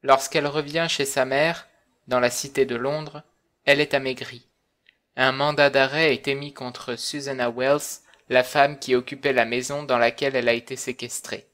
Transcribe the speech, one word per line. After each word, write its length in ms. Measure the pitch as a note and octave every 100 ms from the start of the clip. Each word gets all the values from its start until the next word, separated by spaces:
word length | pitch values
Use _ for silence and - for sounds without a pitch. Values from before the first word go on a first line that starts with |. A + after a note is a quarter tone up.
Lorsqu'elle 460 | C#3 C3+ - D#3+ C#3+
revient 400 | D3 C#3+ D#3 E3
chez 160 | - C3+
sa 200 | - C3
mère, 420 | C3+ D#3 E3+ - _ _ _ -
dans 120 | B2
la 100 | B2
Cité 360 | A#2+ C#3 C#3 B2+
de 100 | A#2+
Londres, 480 | C3 D3+ D3+ D3+ _ _ _ _ -
elle 160 | C#3+
est 120 | D3
amaigrie. 540 | C#3+ C3 B2+ - A#2+ _ _ _ _ _ _ _ -
Un 180 | C3
mandat 360 | C3+ C#3+ D3 C#3+
d'arrêt 440 | C#3 C3+ C#3+ D#3+
est 140 | B2 -
émis 260 | C#3 D3
contre 440 | C#3+ B2+ B2 - A#2+
Susanna 520 | - D3 C#3 B2+ B2
Wells, 520 | A#2+ C3 D3 - - _ _ _
la 140 | B2+
femme 360 | B2+ D3 C#3 -
qui 160 | - B2+
occupait 380 | B2 C#3 C#3+
la 120 | B2+ A2+
maison 380 | A#2+ B2+ C#3+
dans 140 | C#3+ B2
laquelle 380 | A#2 A#2 C#3 C3
elle 140 | A#2+
a 40 |
été 220 | A#2 - C3
séquestrée. 720 | - B2+ A#2+ - - - _